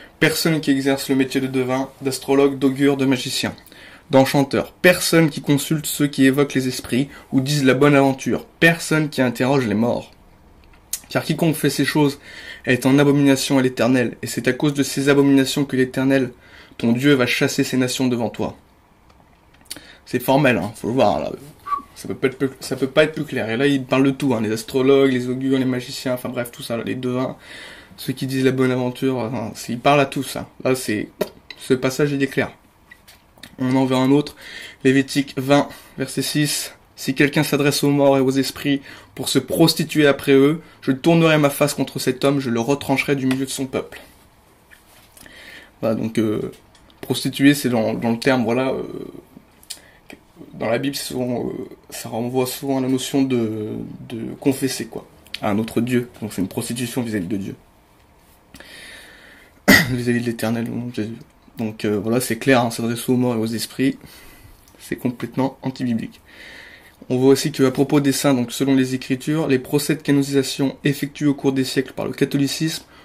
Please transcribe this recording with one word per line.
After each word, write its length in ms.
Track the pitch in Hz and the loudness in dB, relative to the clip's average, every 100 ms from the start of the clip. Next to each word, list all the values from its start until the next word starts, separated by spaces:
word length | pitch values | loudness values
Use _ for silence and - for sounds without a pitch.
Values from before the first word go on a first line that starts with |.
| - _ | -20 _
personne 400 | 156 156 170 156 | 0 2 0 0
qui 120 | 135 | 0
exerce 360 | 135 135 135 - | 0 0 -2 0
le 80 | |
métier 240 | 135 127 139 | 0 0 -2
de 80 | 131 | -2
devin, 420 | 131 127 131 135 - | -2 -2 -2 -4 -6
d'astrologue, 580 | 135 - - 139 139 135 | -6 -6 0 4 4 2
d'augure, 380 | 135 131 143 135 | 0 2 2 2
de 80 | |
magicien, 500 | 135 123 135 - - - - - - - - | 0 0 -2 -4 -6 -8 -18 -20 -20 -20 2
d'enchanteur, 640 | 135 131 147 135 110 - - | 4 4 2 2 0 -2 2
personne 480 | 180 175 - 165 156 | 2 2 2 4 4
qui 100 | - | 0
consulte 440 | 147 139 - 156 | 0 0 0 -4
ceux 220 | - - 143 | -4 -2 -2
qui 180 | 135 | 4
évoquent 280 | 135 139 139 | 4 4 0
les 140 | 135 127 | 0 -4
esprits 400 | - - 127 143 - - | -6 -4 -2 -2 -8 -4
ou 80 | 135 | -2
disent 240 | 135 147 | 0 2
la 120 | 131 | 4
bonne 200 | 131 147 | 6 6
aventure, 500 | 139 135 131 123 - - _ | 6 4 0 -2 -4 -6 _
personne 480 | 165 165 - 156 151 | 2 2 0 0 0
qui 140 | 135 | 0
interroge 460 | 127 113 127 139 113 | -2 0 2 2 2
les 80 | |
morts. 360 | 101 117 - - - - _ _ - - - _ - - | 0 0 -2 -6 -20 -20 _ _ -20 -20 -20 _ -14 -6
Car 160 | 127 | -4
quiconque 320 | - 151 170 | -4 0 0
fait 160 | 143 143 | 2 0
ces 140 | - | 0
choses 340 | 135 151 143 - - - - - | 0 2 2 0 -12 -20 -18 -6
est 200 | - 123 | 0 2
en 140 | 135 139 | 4 6
abomination 580 | 143 143 139 135 - 139 | 6 4 4 2 2 2
à 60 | |
l'Éternel, 520 | 127 123 117 131 113 - | 2 2 2 2 0 -4
et 60 | 127 | -8
c'est 200 | 113 123 | -2 -2
à 60 | |
cause 220 | 127 151 | 0 0
de 80 | 139 | 0
ces 260 | 131 139 139 | -2 0 4
abominations 560 | 143 139 135 131 147 | 6 6 4 2 -2
que 100 | 139 | -2
l'Éternel, 560 | 127 131 135 135 135 120 - - - - - | 0 0 0 2 2 0 -6 -20 -20 -20 -4
ton 140 | 117 | 0
Dieu, 220 | 123 143 | 2 4
va 120 | 135 | 4
chasser 380 | 120 - 139 - | 4 0 0 0
ces 140 | 131 127 | 0 0
nations 300 | 127 - 127 | 0 0 -2
devant 220 | 120 107 | 0 -2
toi. 260 | - 92 - _ _ _ _ _ _ _ _ _ _ - - - - | -4 -8 -8 _ _ _ _ _ _ _ _ _ _ -20 -18 -18 -20
C'est 160 | - 127 | -8 -4
formel, 360 | - 135 131 113 | 2 2 4 2
hein, 140 | 104 | -4
faut 120 | - - | -6 -4
le 60 | |
voir, 260 | 131 104 76 | 2 2 0
là. 120 | 50 - - - - 1077 - | -4 -10 -16 -18 -8 -8 -8
Ça 120 | - - | -14 -12
peut 60 | |
pas 140 | - 131 | -4 -4
être 100 | - | -2
plus... 120 | 135 - | -6 -6
ça 160 | - | -10
peut 120 | 131 131 | -6 0
pas 180 | 156 | 2
être 80 | 156 | 2
plus 100 | 160 | 0
clair. 240 | 143 123 107 | -6 -6 -4
Et 80 | 117 | 0
là, 80 | |
il 200 | 143 139 | 2 0
parle 180 | 127 131 | 0 2
de 80 | 139 | 2
tout, 240 | 135 143 | 2 -2
hein, 60 | 113 | 0
les 100 | 107 | -2
astrologues, 600 | 107 - 135 131 139 139 | -4 -2 0 4 6 4
les 180 | 123 127 | 2 -2
augures, 280 | 127 135 135 | -4 -2 0
les 80 | |
magiciens, 480 | 127 123 123 - 131 | 0 -4 -6 -8 -6
enfin 160 | 123 123 | -4 -4
bref, 220 | 127 117 | -6 -8
tout 100 | - | -10
ça, 160 | 131 117 | -8 -6
là, 60 | |
les 120 | - | -6
devins, 420 | 127 127 127 131 - - - - - - - | -6 -4 -2 -4 -8 -18 -20 -18 -20 -20 -10
ceux 160 | - | -8
qui 140 | 131 131 | -6 -4
disent 180 | 135 | 2
la 60 | 131 | 2
bonne 200 | 131 127 | 4 2
aventure, 460 | 127 123 123 131 127 | 0 -2 -2 -2 -2
enfin, 340 | 113 117 110 | -4 -6 -8
c'est, 180 | - - | -10 -10
il 60 | 120 | -2
parle 220 | 143 143 | 2 2
à 40 | |
tous, 300 | 135 143 131 | 2 -4 -8
hein. 120 | - - - | -10 -12 -6
Là, 120 | 131 | -2
c'est, 340 | 127 - 107 - - - - - - | -2 -2 -4 -6 -8 -10 -8 -20 -12
ce 160 | - | -2
passage, 380 | 127 131 165 147 | 0 0 0 0
il 100 | 139 | 0
est 60 | 135 | -2
clair. 240 | 139 104 - _ _ _ - - - _ _ - - | -2 -4 -8 _ _ _ -20 -20 -20 _ _ -20 -6
On 180 | 127 | 0
en 100 | 135 | 2
veut 100 | 131 | 2
un 160 | 131 131 | 2 4
autre, 240 | 143 143 - - - - - | 4 2 -10 -18 -18 -18 0
Lévitique 500 | 131 135 131 143 135 135 | 2 4 2 -2 -2 -4
vingt, 320 | 131 143 - - - - | 2 2 2 -8 -16 -10
verset 240 | 131 135 | -6 -4
six. « 540 | 131 151 147 - - - _ - | -2 -2 -2 -2 -8 -14 _ -8
Si 160 | - | -4
quelqu'un 280 | 135 143 156 | 2 2 2
s'adresse 420 | 147 143 143 143 | 0 2 0 2
aux 60 | 147 | 2
morts 260 | 143 139 135 | 4 4 4
et 20 | |
aux 120 | 131 | 2
esprits 500 | 135 131 - 143 139 - - - | 0 -2 -4 -2 -2 -4 -20 -16
pour 140 | - - | -8 -2
se 100 | - | -2
prostituer 640 | - - 165 - 165 151 | 0 2 2 2 -2 4
après 280 | 143 139 139 | 4 4 4
eux, 280 | 135 143 165 - - | 6 6 2 -8 -6
je 100 | - | -4
tournerai 460 | 131 165 170 160 156 | 0 4 4 6 4
ma 120 | 143 | 2
face 240 | - 143 | 2 -2
contre 240 | - 135 139 | 0 -6 -2
cet 280 | 127 127 | -4 0
homme, 160 | 139 143 | 0 0
je 80 | 127 | 0
le 100 | 117 | -2
retrancherai 560 | 120 143 - 135 - | 0 -2 0 -2 0
du 100 | 139 | 0
milieu 200 | 131 131 | 0 -2
de 40 | 135 | -4
son 180 | - 131 | -6 -4
peuple. » 340 | - - - - _ _ _ _ _ _ - _ - _ - - - - - - _ | -6 -8 -14 -20 _ _ _ _ _ _ -20 _ -20 _ -20 -20 -20 -20 -20 -20 _
Voilà, 160 | 117 | -2
donc, 220 | 107 113 113 | -2 -2 -2
euh, 340 | 110 110 123 - _ _ _ _ | 0 -2 -6 -12 _ _ _ _
prostituer, 540 | - 127 135 127 139 | -6 -4 -4 2 4
c'est 160 | 143 127 | 4 0
dans, 240 | 120 110 | 0 0
dans 180 | 113 117 | -2 -2
le 80 | 117 | 0
terme, 240 | 135 127 | 0 0
voilà, 280 | 110 127 131 | 0 0 -2
euh, 120 | - - - - - - - - _ - - - _ - - _ - - | -4 -8 -12 -14 -16 -20 -20 -20 _ -18 -18 -18 _ -20 -20 _ -20 -20
dans 120 | - 110 | -6 -2
la 100 | 123 | -2
Bible, 160 | 139 | -2
c'est 200 | 139 - | -6 -6
souvent, 320 | 131 123 120 123 | -6 -4 -4 -6
euh, 220 | - - - - | -8 -12 -16 -16
ça 200 | - 117 | -14 -8
renvoie 360 | 117 123 131 | -6 -2 -2
souvent 340 | 127 - 139 135 | -2 -4 -4 -2
à 20 | |
la 80 | 127 | 0
notion 320 | 131 - 139 | -2 0 0
de, 560 | 135 120 110 110 110 113 117 - 127 | 2 0 0 -4 -6 -8 -10 -14 -12
de 240 | 117 127 - | -10 -10 -2
confesser, 460 | 143 131 131 - 113 | -2 0 -4 -6 -10
quoi, 200 | - - - - - | -12 -16 -20 -18 -6
à 100 | 107 | -2
un 60 | 101 | -2
autre 220 | 113 117 | -2 -2
Dieu. 300 | 123 123 120 - | 0 0 -2 -8
Donc 120 | 104 | -8
c'est 80 | - | -6
une 80 | 98 | -4
prostitution 520 | - 113 120 120 131 | -4 -6 -6 -4 -4
vis-à-vis 260 | 117 107 87 | -4 -4 -4
de 100 | 98 | -6
Dieu. 180 | 104 - _ _ _ _ _ _ _ _ _ - - - - - - - - - - _ - | -6 -12 _ _ _ _ _ _ _ _ _ -20 -20 -20 -20 -20 -20 -20 -20 -20 -20 _ 4
<coughs> 60 | - 127 | 6 4
Vis-à-vis 280 | 123 120 120 | 0 0 0
de 60 | |
l'Éternel, 440 | 120 113 110 117 120 | 0 -2 -2 -2 -4
au 60 | |
nom 120 | 117 120 | -6 -6
de 80 | |
Jésus. 220 | 117 110 113 - _ _ - | -6 -6 -8 -18 _ _ -6
Donc, 280 | 110 107 | -6 -4
euh, 120 | 107 104 | -2 0
voilà, 220 | 110 120 | 0 0
c'est 180 | - 117 | 0 0
clair, 240 | 139 127 | 2 4
hein, 100 | 120 | 2
s'adresser 380 | - 117 120 - | -2 -4 -4 -2
aux 60 | |
morts 200 | 123 123 | 0 0
et 40 | 113 | -2
aux 60 | |
esprits, 520 | 110 113 - - 135 - - - - - - - _ - | -4 -4 -8 -2 -2 -2 -12 -20 -20 -20 -20 -20 _ -20
c'est 180 | - - | -10 -6
complètement 600 | 123 120 117 123 135 - | -6 -6 -8 -4 -4 -4
anti-biblique. 580 | 131 127 123 113 - - - - - - - - - _ - | -10 -6 -4 -4 -6 -14 -20 -20 -20 -20 -20 -20 -20 _ -4
On 80 | 127 | 4
voit 120 | 135 | 6
aussi 240 | 135 151 | 6 2
que, 100 | 143 | 0
à 80 | 131 | 0
propos 300 | 131 135 147 | 2 2 2
des 100 | 139 | 2
saints, 220 | 131 143 | 2 2
donc 180 | 127 117 | 2 -2
selon 240 | - 139 | -2 0
les 180 | 131 127 | 2 0
Écritures, 540 | 131 - 127 156 156 147 | -4 -4 -4 -2 -2 0
les 100 | 131 | 0
procès 380 | 131 147 - | 0 -2 -2
de 60 | 139 | -2
canonisation 760 | - 143 139 139 131 - 135 - | 0 0 2 0 0 -2 -4 -2
effectués 440 | 151 139 139 - 147 | -2 -2 -6 -2 -2
au 60 | |
cours 200 | 143 139 | 0 0
des 100 | 131 | 0
siècles 300 | 127 139 135 | 0 -2 -4
par 120 | - | -6
le 60 | 101 | -8
catholicisme 720 | - 135 143 135 - 160 - - - | -2 0 0 0 -2 -4 -4 -12 -20